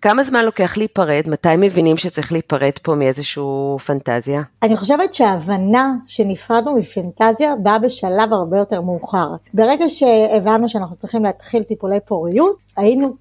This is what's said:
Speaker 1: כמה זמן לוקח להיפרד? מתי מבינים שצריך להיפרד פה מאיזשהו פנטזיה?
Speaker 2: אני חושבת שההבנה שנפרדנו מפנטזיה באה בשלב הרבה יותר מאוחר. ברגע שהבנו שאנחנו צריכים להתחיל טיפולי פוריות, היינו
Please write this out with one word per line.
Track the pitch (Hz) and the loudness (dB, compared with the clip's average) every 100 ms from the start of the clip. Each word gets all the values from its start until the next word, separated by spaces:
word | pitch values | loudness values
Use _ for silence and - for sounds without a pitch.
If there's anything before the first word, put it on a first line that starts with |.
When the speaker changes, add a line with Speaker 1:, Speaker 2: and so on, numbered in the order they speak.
Speaker 1:
כמה | 208 240 | 2 2
זמן | 269 247 | 2 2
לוקח | 226 - 180 208 | 0 0 -2 0
להיפרד? | 214 - 165 147 156 | -4 0 0 0 0
מתי | 151 175 170 | 0 2 4
מבינים | 196 175 160 160 | 4 4 2 2
שצריך | 185 - - | -2 -6 -4
להיפרד | 165 - 131 139 - | -4 -2 0 0 -2
פה | - | -4
מאיזשהו | 147 135 131 143 147 139 135 139 139 - | 0 0 -2 -6 -6 -6 -4 -4 -6 -4
פנטזיה? | 139 131 120 135 143 151 - | -6 -2 -4 -2 -6 -6 -4
Speaker 2:
אני | 220 214 | -2 0
חושבת | 196 294 381 | 0 0 0
שההבנה | - 220 180 165 196 190 240 269 247 - | 2 2 0 -2 -2 2 2 2 -4 -8
שנפרדנו | - 196 185 - 233 240 262 | -4 -4 -4 0 0 2 -2
מפנטזיה | 170 196 175 - 226 226 302 254 | -2 -6 -8 0 2 2 0 0
באה | 202 214 | 2 2
בשלב | 247 - 185 190 226 | 0 -2 -2 0 0
הרבה | 208 170 190 | 0 0 -2
יותר | 202 190 | 0 -2
מאוחר. | 180 175 - 190 151 165 _ | -4 -6 -4 -4 -2 -6 _
ברגע | 202 220 294 330 | 0 2 2 0
שהבנו | - 254 220 214 214 196 220 233 | 2 4 4 4 2 2 2 0
שאנחנו | 220 175 175 | -4 -8 -10
צריכים | 196 226 | -6 -2
להתחיל | 208 - - 233 | -2 -4 -4 -4
טיפולי | 214 214 190 202 | -4 -6 -2 -4
פוריות, | - 185 170 208 359 403 _ - | -2 -4 0 2 2 0 _ 0
היינו | 208 262 277 - | 2 2 0 -4